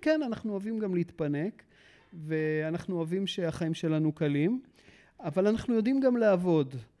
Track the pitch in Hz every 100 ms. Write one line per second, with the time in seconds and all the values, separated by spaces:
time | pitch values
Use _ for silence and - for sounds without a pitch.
0 | 302 311 262 220 220 196 208 220 208 180
1 | 170 - 147 143 185 - _ _ - -
2 | _ 170 151 156 156 156 156 175 - 175
3 | 160 190 196 - 170 - 165 165 165 156
4 | 156 151 151 143 170 254 - _ - -
5 | _ - 170 180 202 220 - 226 220 269
6 | 262 240 214 185 180 156 135 131 110 _